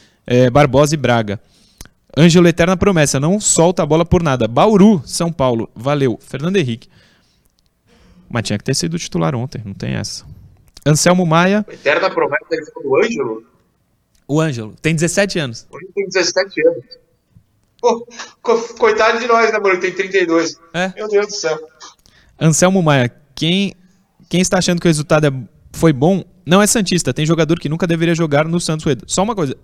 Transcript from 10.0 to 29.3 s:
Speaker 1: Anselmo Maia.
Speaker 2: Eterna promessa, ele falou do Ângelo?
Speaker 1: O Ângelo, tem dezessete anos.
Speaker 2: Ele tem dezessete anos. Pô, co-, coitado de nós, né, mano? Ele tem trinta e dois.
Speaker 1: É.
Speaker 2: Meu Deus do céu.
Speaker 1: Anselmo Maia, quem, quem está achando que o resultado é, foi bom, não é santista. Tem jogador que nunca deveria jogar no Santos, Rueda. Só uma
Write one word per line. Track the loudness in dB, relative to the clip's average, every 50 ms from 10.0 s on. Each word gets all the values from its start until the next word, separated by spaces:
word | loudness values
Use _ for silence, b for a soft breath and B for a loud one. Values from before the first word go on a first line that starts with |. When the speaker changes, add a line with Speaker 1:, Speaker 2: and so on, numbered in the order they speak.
| -6 -8 -12 -14 -18 -20 -20 -20 -20 -20 _ _ _ _ _ -6 -2
Speaker 1:
Anselmo | 0 0 2 2 2 2 2 2
Maia. | 2 2 2 2 2 2 0 -2 -4
Speaker 2:
Eterna | -10 -6 -2 0 0 0 0 -2
promessa, | -2 -2 -2 -2 -2 -4 -4 -4
ele | -6 -6 -6
falou | -8 -14 -12 -6 -2 0 2
do | 2
Ângelo? | 0 0 -4 -6 -6 -8 -10 -12 _ _ _ _ _ _ _ _ _ _ _ _ _ _ _ _ -4
Speaker 1:
O | -2 0
Ângelo, | 0 0 -2 -6 -8 -12 -10 -6
tem | -2 -2 0
dezessete | 0 0 0 0 0 -2 -2 -2 -4
anos. | -6 -6 -8 -12 -16 _ -20
Speaker 2:
Ele | -20 -20 -12 -8
tem | -8 -6
dezessete | -4 -2 -2 -2 0 0 -2 -4 -4 -2 0 0
anos. | 0 0 -2 -6 _ -20 _ _ _ _ _ _ _ _ _ _ _ _ _ _ _ _ _
Pô, | -2 -2 -2 -2 -4 -12 B B B B B B
co-, | -4 -2 -2 -2 -2 -6 -6
coitado | -2 0 0 2 2 2 0 0 0
de | 0
nós, | 0 2 2 2 2 0
né, | 0
mano? | 0 0 0
Ele | 0
tem | -2 -4 -4
trinta | -6 -6 -2 -2
e | -2 0
dois. | 2 0 0 0 -2 -6 -12 _ _ -8
Speaker 1:
É. | -6 -6 -6 -6
Speaker 2:
Meu | -8 -6 -2
Deus | 0 0 0
do | -2 -4
céu. | -6 -6 -4 -6 -6 -8 -14 _ _ B B B B _ b b b b b b -2
Speaker 1:
Anselmo | 0 0 2 2 2 2 2 2 2
Maia, | 2 2 2 2 0 -4 _ _ _ _
quem, | -6 -2 -2 0 0 -2 -2 -6 _ _ _ _ _ _ _ _ _ _ -4
quem | -2 -2
está | 0 0 0 0
achando | 0 0 0 0
que | 2
o | 0
resultado | 0 0 0 0 2 2 2
é, | 2 0 -2 -8 -14 _ _ _ -18 -4
foi | 0 2 2 2
bom, | 4 2 2 2 0 -2 -8 _ _ _
não | 2 2 4
é | 4
santista. | 4 2 0 -2 -2 -2 -2 -2 -2 -2
Tem | -2 0
jogador | 0 0 2 2 0 0 -2
que | -2 -4
nunca | -4 -4 -2
deveria | -2 -2 0 0 0 0
jogar | 0 0 0 0 0 0 0
no | -2 -4
Santos, | -4 -4 -4 -4 -2
Rueda. | -2 -4 -4 -4
Só | -6 -4 -2 -2
uma | -2